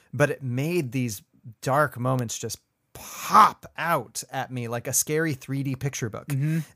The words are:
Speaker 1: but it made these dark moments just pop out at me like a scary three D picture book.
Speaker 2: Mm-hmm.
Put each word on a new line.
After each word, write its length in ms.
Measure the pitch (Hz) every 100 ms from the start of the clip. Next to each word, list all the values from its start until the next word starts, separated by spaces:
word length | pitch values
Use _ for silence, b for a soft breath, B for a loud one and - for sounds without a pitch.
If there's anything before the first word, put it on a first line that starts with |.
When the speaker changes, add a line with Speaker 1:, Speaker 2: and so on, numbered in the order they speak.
| b
Speaker 1:
but 160 | 123 143
it 120 | -
made 520 | 135 123 151 175 127
these 280 | 131 120 101 - _ 123 -
dark 380 | 139 135 147 113
moments 380 | 123 131 113 -
just 220 | 113 - _ _ _
pop 720 | - - - - - 190 - - -
out 460 | 160 156 107 - -
at 180 | 135 123
me 200 | 127 117
like 180 | 120 135
a 60 |
scary 400 | 131 - 151 165
three 280 | 131 - 139
D 140 | 139 127
picture 340 | 139 - 113
book. 180 | - -
Speaker 2:
Mm-hmm. 320 | 135 147 160 147